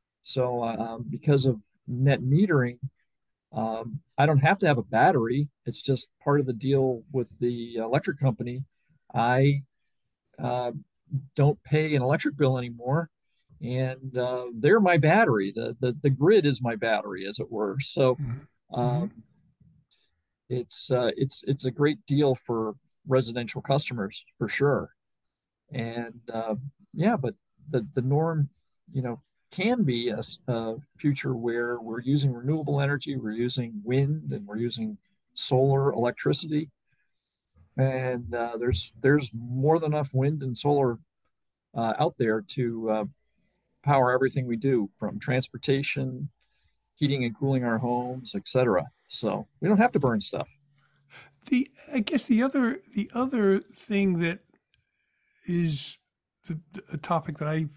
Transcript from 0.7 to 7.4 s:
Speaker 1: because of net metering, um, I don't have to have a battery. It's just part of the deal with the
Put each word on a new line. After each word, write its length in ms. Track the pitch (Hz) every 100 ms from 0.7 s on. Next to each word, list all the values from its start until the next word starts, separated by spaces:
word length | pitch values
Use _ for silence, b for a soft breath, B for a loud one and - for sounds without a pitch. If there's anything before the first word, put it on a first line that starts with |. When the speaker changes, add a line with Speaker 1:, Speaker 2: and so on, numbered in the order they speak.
| 110 113 113
Speaker 1:
because 480 | 117 123 147 139 135
of 160 | 113 - _ -
net 340 | 123 139 131
metering, 580 | 127 156 202 147 120 123 135 - _ _ _ _ _
um, 480 | 113 113 113 117 143 - -
I 80 | 151
don't 140 | 143
have 200 | 156 196
to 80 | 165
have 100 | 123
a 60 |
battery. 640 | 95 110 160 147 113 135 147 _ 120
It's 160 | -
just 260 | - 127 - _
part 160 | 143 147
of 60 | 127
the 80 |
deal 500 | 110 135 139 131 117 113
with 180 | 131 117
the 360 | -